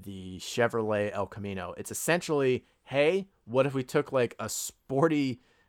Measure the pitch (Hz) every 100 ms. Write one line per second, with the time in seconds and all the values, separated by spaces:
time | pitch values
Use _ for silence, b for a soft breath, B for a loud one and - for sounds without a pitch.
0 | 98 95 92 92 - - 117 117 107 107
1 | 104 101 95 - 101 95 87 87 101 107
2 | - 170 - 151 135 123 - b - 135
3 | 147 190 190 _ - 123 135 135 127 -
4 | - 135 117 - 110 - - - - 135
5 | 165 151 135 120 b b